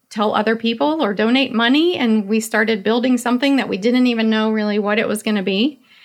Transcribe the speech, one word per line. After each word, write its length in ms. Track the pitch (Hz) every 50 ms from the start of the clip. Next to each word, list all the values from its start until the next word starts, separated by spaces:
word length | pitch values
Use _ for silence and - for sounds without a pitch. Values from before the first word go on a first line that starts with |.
| _ -
tell 260 | - 208 208 214 -
other 220 | 214 208 220 226
people 440 | 226 226 226 233 226 285 302 311 226
or 120 | - 202 196
donate 400 | 208 214 226 247 269 269 - -
money. 420 | 220 233 240 269 302 330 359 349
And 320 | - 247 226 220 220 196
we 140 | 196 220 220
started 420 | 220 - - 214 214 220 226 196 190
building 340 | 214 233 247 240 262 247
something 380 | 233 - 233 247 247 285 277 277
that 140 | 254 - -
we 80 | -
didn't 300 | 185 202 240 247 247 254
even 220 | 247 233 226 220 220
know 220 | 220 220 220 220
really 280 | 220 214 208 208 208 214
what 200 | 202 202 208 220
it 80 | 208
was 160 | - 214 214 -
gonna 180 | 220 214 202
be. 380 | 185 202 190 202 240 302 - - _ _ _ -